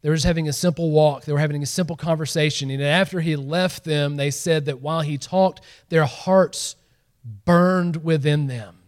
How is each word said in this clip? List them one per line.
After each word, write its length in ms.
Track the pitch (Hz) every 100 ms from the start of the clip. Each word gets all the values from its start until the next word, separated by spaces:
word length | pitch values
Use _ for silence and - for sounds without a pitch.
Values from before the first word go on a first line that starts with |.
They 80 | 151
were 60 | 160
just 100 | 165
having 220 | 165 156
a 60 |
simple 360 | 139 180 160 165
walk. 340 | 151 151 135 -
They 80 |
were 60 | 143
having 220 | 151 147
a 60 | 143
simple 280 | - 170 160
conversation. 760 | 160 160 156 165 151 - 135
And 100 | 135
after 380 | 143 165 196 185
he 160 | 165 151
left 480 | 135 165 185 -
them, 320 | 160 147 143 143
they 160 | 139
said 340 | 139 - 160 147
that 160 | 131
while 200 | 139 160
he 160 | 151 143
talked, 440 | - 185 190 - - - _
their 160 | 160 147
hearts 680 | - - 190 175 - - - _ _ _ _ 117 101 -
burned 520 | 175 180 185 175 165
within 500 | 160 160 143 147 143
them. 300 | 123 101 -